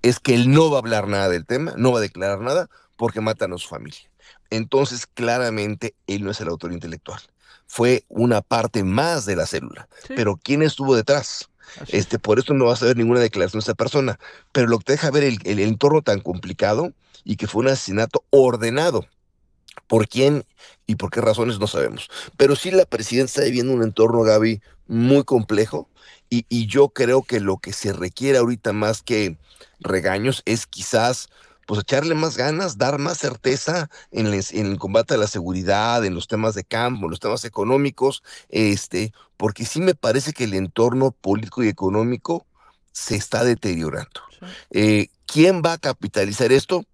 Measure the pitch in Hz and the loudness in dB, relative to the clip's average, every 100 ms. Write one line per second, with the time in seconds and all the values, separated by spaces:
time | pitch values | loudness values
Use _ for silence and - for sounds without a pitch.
0 | 120 123 - 120 120 143 160 143 113 110 | 2 0 2 4 6 6 6 2 0 -2
1 | 98 101 95 87 78 123 160 - 123 120 | 0 0 2 0 -2 -4 -4 0 2 2
2 | 101 - 95 98 117 156 175 _ _ _ | -2 -4 -4 -4 -2 -2 -4 _ _ _
3 | 117 110 110 110 95 90 - 76 71 - | -4 -2 -4 -2 -4 -6 -10 -14 -14 -20
4 | _ _ _ _ _ 110 113 135 139 120 | _ _ _ _ _ -6 -2 0 0 -4
5 | - - 120 120 123 110 104 104 117 _ | -12 -6 -2 0 -2 -2 -4 -6 -10 _
6 | - 101 98 104 85 82 85 87 82 82 | -8 -6 -6 -6 -8 -8 -8 -10 -10 -14
7 | - 98 - _ _ _ _ - 120 127 | -14 -18 -18 _ _ _ _ 0 2 2
8 | _ - 120 110 - 120 113 113 95 104 | _ -2 2 2 0 -2 -2 -2 0 0
9 | 160 165 104 90 87 80 60 - - - | 0 -2 -2 -4 -2 -4 -8 -16 -20 -20
10 | - 262 104 98 - 143 156 - 135 123 | -12 -2 -2 -2 -2 0 0 0 2 2
11 | 110 143 117 - - _ - - - 101 | 4 0 0 -12 -14 _ -20 -20 -4 -4
12 | 92 - - 107 131 139 123 123 120 123 | -2 -4 2 2 2 2 2 2 2 2
13 | 117 123 117 104 87 107 113 110 - 147 | 2 4 2 0 -2 -2 -6 -4 0 0
14 | 131 98 - - _ 143 120 117 - 143 | -2 -4 -14 -20 _ 0 2 2 2 0
15 | 156 139 139 110 - 104 104 110 143 156 | 2 2 2 0 -2 0 0 4 4 4
16 | 147 101 90 90 92 95 98 107 175 - | 2 -2 -2 -8 -8 -2 0 0 -2 -8
17 | _ - - 107 101 104 127 135 - 98 | _ -20 -8 -6 -4 0 0 0 -2 -2
18 | 113 - _ 139 127 120 117 127 170 120 | 0 -2 _ 6 6 2 -2 0 0 0
19 | 82 _ _ _ _ _ _ - _ 113 | -6 _ _ _ _ _ _ -20 _ 2
20 | 104 120 135 147 - _ - _ - 107 | 2 4 4 2 -4 _ -20 _ -6 -4
21 | 92 - 107 110 120 104 101 - 64 53 | -2 0 0 2 0 -2 -4 -2 -2 -4
22 | - - - _ 139 143 180 185 175 113 | -14 -16 -18 _ 4 4 2 4 4 2
23 | 110 120 131 - 113 123 123 127 110 104 | -2 -2 -2 0 0 0 0 0 0 4
24 | 113 117 110 107 110 107 _ _ _ 113 | 4 4 4 4 4 -2 _ _ _ 0
25 | 120 139 139 131 104 104 110 76 71 _ | 4 4 4 0 2 0 0 -2 -10 _
26 | - - _ 120 117 120 110 135 139 - | -20 -20 _ -4 -2 -4 0 4 4 4
27 | 123 131 127 120 98 95 - 104 104 87 | 2 2 2 -2 0 -4 -6 -6 -6 -4
28 | 90 - 135 131 120 123 113 104 107 110 | -6 -4 2 2 2 0 -4 -2 0 -2
29 | - 113 101 80 _ - - _ - 95 | -2 -2 -2 -6 _ -20 -20 _ -4 -2
30 | 87 95 120 135 - 110 - - 95 117 | 0 -2 -2 -4 -2 -4 -4 -12 -2 0
31 | 117 127 - _ _ _ - 104 - 139 | 0 -2 -10 _ _ _ -8 -6 -2 -2
32 | 156 156 156 110 135 156 185 107 127 139 | 0 -2 -2 -2 -2 -2 -4 -2 -2 -2
33 | 147 175 147 123 131 131 - 175 151 - | -4 -4 -6 -4 -2 -2 -2 -4 -6 -12
34 | - - 110 101 98 104 101 98 98 107 | -12 -4 -2 -2 -4 -4 -4 -4 0 0
35 | 117 131 104 104 87 92 92 98 113 120 | 2 0 0 -4 -6 -4 0 0 2 0
36 | 104 87 - 107 113 104 - 110 120 123 | -2 -4 -6 -2 -2 -4 -6 -4 -4 -4
37 | 90 80 110 113 117 - 104 135 143 - | -6 -6 -4 -4 -6 -6 0 0 0 0
38 | 131 135 - - _ - 110 101 - 90 | -2 -2 -16 -20 _ 0 2 0 -2 -6
39 | 107 - _ _ 208 202 113 160 185 170 | -6 -10 _ _ -4 -4 -6 0 0 0
40 | - 135 135 151 120 95 95 - 117 123 | 0 0 -2 -6 -4 -2 -4 0 2 2
41 | 131 - 95 104 110 - 113 98 95 101 | 0 -2 -2 -2 -4 -2 -2 0 -2 0
42 | 117 123 - 170 _ _ _ _ _ - | -2 -4 -4 -6 _ _ _ _ _ -14
43 | - 104 - 110 123 117 104 87 78 65 | -4 -4 -2 0 0 0 -2 -2 -4 -6
44 | - - - - - - - - 107 107 | -10 -16 -20 -20 -20 -20 -6 2 4 4
45 | - _ - 151 170 185 160 165 151 127 | 0 _ -6 4 6 6 0 -2 -4 -4
46 | - - 101 101 117 131 - 180 - | -4 -2 -2 0 4 4 2 -4 -4